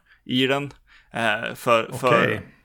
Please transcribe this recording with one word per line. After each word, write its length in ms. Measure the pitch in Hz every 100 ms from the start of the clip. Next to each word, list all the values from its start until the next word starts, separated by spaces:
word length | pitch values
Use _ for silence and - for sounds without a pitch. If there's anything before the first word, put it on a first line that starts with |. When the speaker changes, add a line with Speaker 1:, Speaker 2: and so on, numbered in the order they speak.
| _ _
Speaker 1:
i 220 | - 127 131
den. 180 | 139 143 - _ - _
Eh, 420 | - 113 107 117
för, 340 | 123 131 117 -
Speaker 2:
Okej. 100 | 123
Speaker 1:
för 420 | 127 117 113 107 - _